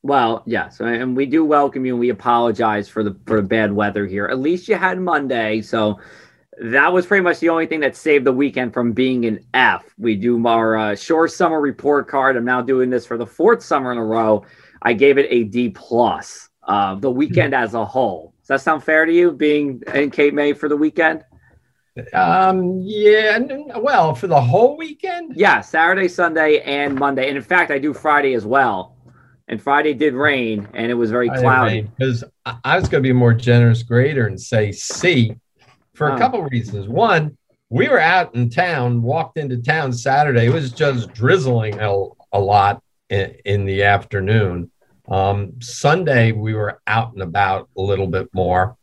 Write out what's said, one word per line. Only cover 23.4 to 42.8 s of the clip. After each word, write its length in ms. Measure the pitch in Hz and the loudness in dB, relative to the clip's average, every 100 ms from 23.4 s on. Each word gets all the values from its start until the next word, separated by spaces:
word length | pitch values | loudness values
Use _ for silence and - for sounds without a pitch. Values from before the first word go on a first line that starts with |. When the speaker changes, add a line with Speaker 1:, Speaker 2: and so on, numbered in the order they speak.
| 277 | -2
Speaker 2:
n-, 200 | 269 294 233 | -8 -10 -4
well, 320 | 247 247 160 - | 0 2 2 0
for 120 | 190 | 2
the 120 | 151 | 2
whole 360 | 123 170 247 294 | 4 4 4 2
weekend? 560 | 320 302 381 349 330 254 | -12 -10 -8 -8 -10 0
Speaker 1:
Yeah, 260 | 196 123 | 2 2
Saturday, 460 | 101 160 165 190 180 | 0 0 2 2 -2
Sunday, 520 | 180 170 160 156 151 | 0 -2 2 2 2
and 340 | - 143 143 135 | 0 -4 -2 0
Monday. 320 | 139 135 131 | -2 0 -2
And 80 | 139 | -4
in 60 | |
fact, 280 | 113 180 165 | 0 0 2
I 80 | 143 | -2
do 140 | 147 | -4
Friday 400 | 135 156 147 139 | -2 0 2 2
as 120 | 123 107 | -2 0
well. 500 | 135 127 98 - _ - _ _ _ - | 2 2 0 -8 _ -20 _ _ _ -12
And 140 | 110 | -8
Friday 320 | - 143 151 | 0 0 0
did 200 | 127 147 | 0 0
rain, 540 | 127 147 135 113 107 104 | 0 0 0 -2 -4 -8
and 180 | - 117 | -6 -4
it 40 | 120 | -2
was 160 | 117 | 0
very 160 | 120 120 | 0 -2
Speaker 2:
Friday 140 | 131 | 0
Speaker 1:
cloudy. 280 | 123 127 117 110 | 2 4 2 -2
Speaker 2:
rain, 160 | 104 - | -6 -4
'cause 240 | 131 117 117 _ - | -4 -4 -8 _ -14
I, 120 | 117 131 | -8 -2
I 140 | 170 | 0
was 100 | - | 2
gonna 120 | 160 | 0
be 100 | 131 | 2
a 20 | |
more 200 | 123 120 | 4 4
generous 500 | 117 120 120 117 113 | 2 4 6 6 2
grader 440 | - 117 139 143 107 | 2 2 2 0 -2
and 120 | 92 | -4
say 320 | - 113 104 | -2 0 0
C 640 | 98 - - 180 151 110 - _ _ _ _ _ | -4 -10 -2 0 2 2 -2 _ _ _ _ _
for 160 | _ 151 | _ -4
a 60 | 131 | 0
Speaker 1:
Oh. 20 | |
Speaker 2:
couple 240 | 254 247 | -2 -2
reasons. 440 | 151 120 104 104 98 | -4 -4 -6 -10 -6
One, 480 | 139 226 170 151 - _ _ _ | 0 2 2 0 -10 _ _ _
we 180 | 120 285 | -2 2
were 120 | 240 | 2
out 360 | 160 180 175 123 | 4 2 0 -2
in 140 | 120 | -2
town, 520 | 120 180 151 123 120 | 0 -2 0 -2 -2
walked 360 | 117 156 160 160 | -2 -4 -4 -6
into 200 | 143 123 | -6 -6
town 320 | 120 156 139 | -2 -2 -2
Saturday. 540 | 120 135 139 151 120 117 | -4 0 2 2 2 2
It 60 | |
was 180 | 165 131 | 0 -4
just 420 | - 147 127 110 | -2 0 0 -6
drizzling 640 | 113 123 180 131 120 110 104 | -2 2 2 2 -2 -2 -4
a, 260 | 107 98 95 _ _ | -2 -2 -4 _ _
a 60 | 98 | -2
lot 420 | 98 101 98 104 | 2 4 4 0